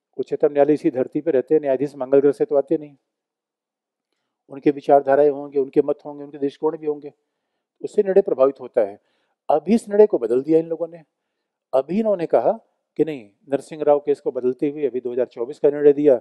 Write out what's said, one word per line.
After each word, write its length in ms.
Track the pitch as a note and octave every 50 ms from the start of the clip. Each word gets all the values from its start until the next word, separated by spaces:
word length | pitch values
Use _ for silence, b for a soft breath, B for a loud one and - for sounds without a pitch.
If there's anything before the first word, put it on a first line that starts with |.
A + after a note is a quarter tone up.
| _ _ _
उच्चतम 340 | - C3 - D3 - E3 D3+
न्यायालय 220 | D3 C#3+ C#3+ D3 D3+
इसी 180 | C#3 - D#3+
धरती 300 | B2 C3 B2+ - - D3+
पे 100 | C#3+ E3
रहते 240 | C#3+ B2+ - - D#3+
हैं, 60 | D3+
न्यायाधीश 340 | D3 C#3 C3 B2 C#3+ C#3+ D3
मंगल 240 | C#3+ B2+ C3 C#3 C#3
ग्रह 120 | C3+ C#3+
से 140 | C3+ - D3+
तो 100 | - D3
आते 220 | C#3 C3+ - D#3+
नहीं, 180 | D#3 D3+ D3 C#3 _ _ _ _ _ _ _ _ _ _ _ _ _ _ _ _ _ _ _ _ _ _ _ _ _ _ _ _ _ _ -
उनके 220 | C#3 C#3 - D3+
विचारधाराएं 580 | C#3 C#3 - D#3 C#3+ C#3 C3+ C3+ C3+ C#3+ D3 D3
होंगे, 300 | C3+ C#3+ C#3+ C#3+ C#3 C#3+
उनके 220 | C3+ C3+ - D3
मत 180 | C3+ C#3+ D3 - -
होंगे, 180 | D3+ D3 D3 C#3+
उनके 140 | C#3+ D3
दृष्टिकोण 400 | D3 C#3 C#3 - - D#3 D#3 D#3+
भी 100 | D#3 D#3
होंगे, 260 | D3+ D3 D3 D3 C#3+ - _ _ _ _ _ _ _ _ _ _ _ _ _
उससे 220 | - - - G#3+ G3+
निर्णय 180 | F#3+ F#3 G3
प्रभावित 380 | F#3+ - - B2+ C3 C#3 - -
होता 220 | B2+ A#2+ - A#2+
है। 180 | G#2 G2 G#2 - _ _ _ _ _ _ _ _ _ -
अभी 260 | C#3+ D#3 D#3 E3+ A3+
इस 120 | A3+ - G#3
निर्णय 180 | G3+ G#3 G#3+
को 100 | G#3+ -
बदल 240 | C3 A#2 A2 A#2+ C3 C#3
दिया 160 | D#3 D#3+ D#3+
इन 80 | E3
लोगों 200 | E3 E3 D#3 E3
ने। 160 | D#3+ E3+ E3 D3 _ _ _ _ _ _ _ _ _ _ _ _ _ -
अभी 260 | C3+ C3+ D3+ F3+ A3
इन्होंने 260 | A3 G#3+ G3+ F3 D#3+
कहा 260 | - - A#2+ A#2+ E3 G#3+ A3+ _ _ _ _ _ _ _ -
कि 60 | D#3
नहीं, 240 | D#3+ D3+ B2+ G#2 G#2 _ _ _ C3+
नरसिंह 340 | C3+ C3+ - - E3 D3+ D3
राव 160 | D3 D3 C#3+
केस 200 | - D3 C#3 -
को 120 | - D#3
बदलते 380 | B2 B2+ A#2+ - F#3+ - D#3+ C#3+
हुए 160 | C#3+ D3+ D3
अभी 120 | B2 A#2 B2+
दो 120 | A#2+ B2
हज़ार 140 | B2 B2+ A#2+
चौबीस 340 | - - B2+ A#2 C3 D3+ -
का 100 | - D3
निर्णय 240 | C#3+ D3 C#3+ D3 C#3
दिया 220 | C#3+ D3 C#3+ B2+ A2+